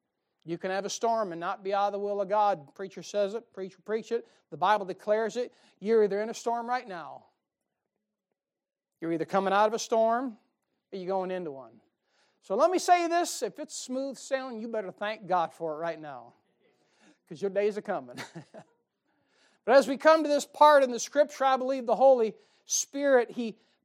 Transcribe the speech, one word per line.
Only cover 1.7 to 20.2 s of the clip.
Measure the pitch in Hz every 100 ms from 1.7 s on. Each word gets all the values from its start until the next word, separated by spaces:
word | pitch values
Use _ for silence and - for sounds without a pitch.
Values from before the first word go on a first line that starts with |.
out | 196 202
of |
the | 202
will | 202 202
of | 190
God. | 208 208 180 143
Preacher | - 196 -
says | 165 208 196
it, | 220 -
preacher | - 190 -
preach | - 214 220
it, | 233 - _ _
the | 151
Bible | 180 208 190
declares | 185 - 214 220 226
it. | 233 _ _ -
You're | 196 226
either | 208 196
in | 220
a |
storm | 226 240 233 233
right | 247 226
now. | 175 143 131 _ _ _ _ _ _ _ _ _ _ _ _ _ _ _ _ _ -
You're | 160
either | 165 156
coming | 196 190
out | 196 214
of |
a | 226
storm | - 226 226 233 269 214 _ _ _ _ _
or | 196
you're | 180
going | 190 185
into | 185 165
one. | 135 117 117 _ _ _ _ _ _
So | - 196
let | 330
me | 370
say | - 359 339
this, | 339 339 -
if | 220 -
it's | 302 -
smooth | - 254 277 247
sailing, | - 262 262 226
you | 233
better | 220 190
thank | - 208 196 170
God | 180 160
for | - 165
it | 151
right | 170 160
now, | 151 131 117 _ _ _ _ _ _ _ _ _ -
'cause | 151
your | 196
days | 190 208 208
are |
coming. | 208 170 127 156
<laughs> | - 170 - 220 - _ _ _ _ _ _ _ _ _ -
But | 269
as | 233
we | 269
come | 311 320